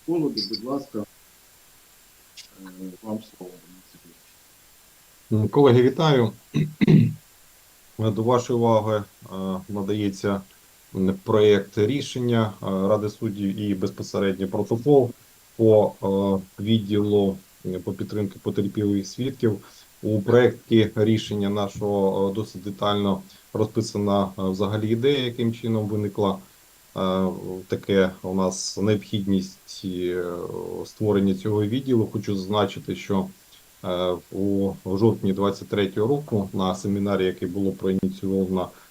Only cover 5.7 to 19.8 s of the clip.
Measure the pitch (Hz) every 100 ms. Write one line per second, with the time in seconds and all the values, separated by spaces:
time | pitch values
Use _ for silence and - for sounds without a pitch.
5.7 | 120 127 131 156 135 110 - - 147 151
6.7 | - - - 113 - _ _ _ _ _
7.7 | _ _ - 110 101 113 123 120 120 117
8.7 | 110 107 107 101 _ - 95 95 92 -
9.7 | 101 98 104 104 98 104 98 95 - _
10.7 | _ _ 95 92 92 - 110 107 101 -
11.7 | - 107 143 120 131 123 117 107 98 107
12.7 | 95 98 104 104 - 113 98 98 95 104
13.7 | 92 98 - - 101 98 92 95 107 104
14.7 | 117 147 139 117 - _ _ _ - 110
15.7 | 107 95 - 98 98 98 95 - - 101
16.7 | 113 101 104 104 104 98 95 - - 92
17.7 | 90 104 95 107 104 98 - 107 98 101
18.7 | 110 101 101 95 - 127 123 110 98 -
19.7 | -